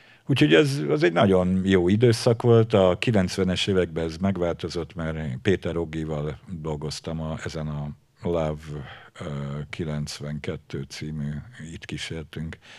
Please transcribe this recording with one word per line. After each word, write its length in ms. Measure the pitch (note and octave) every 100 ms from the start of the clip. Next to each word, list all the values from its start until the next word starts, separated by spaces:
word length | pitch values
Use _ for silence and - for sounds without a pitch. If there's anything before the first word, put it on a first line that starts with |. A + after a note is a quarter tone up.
| _ _ -
Úgyhogy 280 | C3+ D3+
ez, 280 | D#3+ D3 C#3 D3
az 140 | D3+
egy 100 | F3
nagyon 480 | E3+ G#2+ F#2 F#2 F#2 F#2+
jó 220 | F#2+ F2
időszak 540 | G#2+ A#2+ A2 B2+ A2+
volt. 320 | A#2+ A#2 A2
A 240 | G#2 F#2 F2
kilencvenes 680 | - G#2+ F#2 - F#2 F2+ -
években 360 | F#2+ F2 D#2+
ez 140 | E2 D#2+
megváltozott, 760 | G2 F#2 F2 D#2 F2 E2 D#2
mert 240 | F2 D#2+ D#2+
én 240 | D2+ B1
Péter 360 | - F2 F2+ E2
Ogival 600 | E2 D#2+ D#2 D2+ D2+ D2+ -
dolgoztam 760 | E2+ D#2+ D2+ D2+ D2 E2 D#2+
a, 160 | D#2 D#2
ezen 240 | F2 E2 D2+
a 220 | D2 D2 C#2+ _ _
Love, 400 | F2 E2+ D#2 D2+ D#2 D2 C2 - - -
ö, 60 | F2 C#2+ C#2 C#2+ D2
kilencvenkettő 1160 | - E2 D2+ D2 - D2 D2+ - D#2 - D2+ C2+
című, 420 | - D#2 D#2 D2 D2 - - D#2+
Itt 140 | D#2 -
kísértünk 720 | D2+ - D#2+ D#2 E2 D#2+ - -